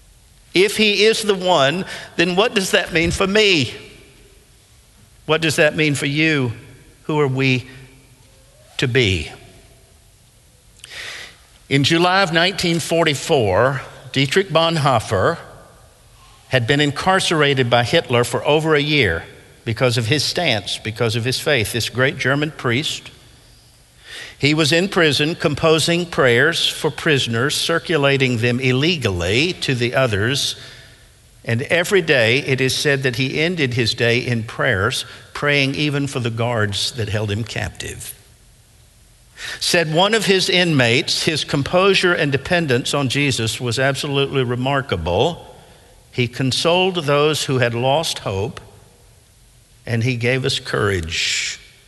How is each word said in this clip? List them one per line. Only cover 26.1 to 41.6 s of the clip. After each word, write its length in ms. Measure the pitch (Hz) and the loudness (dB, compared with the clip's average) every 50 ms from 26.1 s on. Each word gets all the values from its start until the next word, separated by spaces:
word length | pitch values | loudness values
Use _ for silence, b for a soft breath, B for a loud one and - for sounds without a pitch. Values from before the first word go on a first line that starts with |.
| - - 139 123 117 120 139 160 165 - - | 0 2 4 4 4 4 4 2 2 0 -2
for 240 | - - - - 156 | -2 -2 -2 -4 -4
prisoners, 640 | 139 - - 170 147 131 113 117 117 113 127 147 - | -4 -2 0 0 2 2 0 -2 -2 -2 -2 -2 -2
circulating 840 | - - - 165 160 - - 165 147 139 139 139 135 139 123 123 110 | -2 -2 -2 -2 -2 -2 -2 0 2 2 2 2 2 2 0 0 0
them 200 | 117 120 120 127 | 0 0 0 0
illegally 960 | 135 127 123 127 143 170 185 156 113 104 92 87 85 90 104 127 156 185 - | 0 0 2 2 2 0 0 0 -2 -2 -2 0 -2 0 2 2 0 0 -2
to 220 | - - - 131 | -4 -4 -4 -2
the 200 | 120 120 120 120 | -2 -2 0 0
others. 640 | 131 135 120 107 95 104 120 139 139 - - - B B B B B B B B B B B B B B _ _ - - | 0 0 2 0 0 0 -2 -2 -2 -4 -4 -6 B B B B B B B B B B B B B B _ _ -14 -6
And 180 | - 113 117 139 | -4 -2 -2 -2
every 400 | 117 - 165 175 - 208 190 170 | 0 0 0 0 2 2 0 2
day 360 | 160 147 127 113 113 120 139 | 4 2 4 4 4 2 2
it 220 | 131 143 131 123 | 0 -2 -2 0
is 140 | 131 131 - | 0 0 -2
said 300 | - - 151 143 135 131 | 0 0 0 0 0 0
that 120 | 127 117 | -2 -2
he 220 | - 131 131 - - | -2 -4 -2 -2 -2
ended 360 | 156 175 185 165 143 127 120 | -2 -2 0 -2 -2 -2 0
his 200 | 127 117 110 113 | 0 -2 -2 0
day 240 | - 120 117 117 123 | 0 0 2 2 2
in 240 | - 123 120 117 110 | 0 0 -2 -4 -4
prayers, 600 | 113 - - 147 135 113 92 98 117 127 - - B B B B B - | -6 -6 -4 -2 0 0 0 0 0 -2 -4 -8 B B B B B -10
praying 420 | - 143 147 143 143 135 135 139 | -4 -2 0 2 2 2 0 0
even 320 | - 151 151 143 143 139 135 | -2 -2 -2 0 -2 -4 -4
for 120 | - 135 | -4 -4
the 100 | 117 117 | -4 -4
guards 600 | 117 113 117 120 120 110 104 101 98 - - - - | -2 -2 -2 -2 0 0 -2 -2 -2 -4 -6 -6 -4
that 180 | 123 104 95 | -6 -6 -4
held 200 | 98 107 107 104 | -4 -4 -2 -2
him 140 | 101 107 117 | -4 -4 -4
captive. 720 | - - 117 101 - - - - - - 131 - - - - - - - _ _ _ _ _ _ _ _ _ _ _ _ _ _ _ _ _ _ _ B B B B B B | -6 -6 -8 -8 -8 -8 -10 -12 -12 -12 -12 -14 -16 -16 -18 -20 -20 -20 _ _ _ _ _ _ _ _ _ _ _ _ _ _ _ _ _ _ _ B B B B B B
Said 340 | - - - 175 165 156 156 | -2 0 0 0 0 2 2
one 200 | 165 190 208 220 | 2 2 2 2
of 120 | 226 185 | 0 2
his 220 | 170 196 190 175 - | 2 2 2 2 2
inmates, 760 | 190 180 180 170 156 135 123 113 117 139 - - - - - | 2 2 2 2 4 4 4 4 2 2 0 -2 -4 -2 -2
"His 200 | 170 160 143 - | -2 -2 -2 -4
composure 680 | - - 143 | -2 -2 -2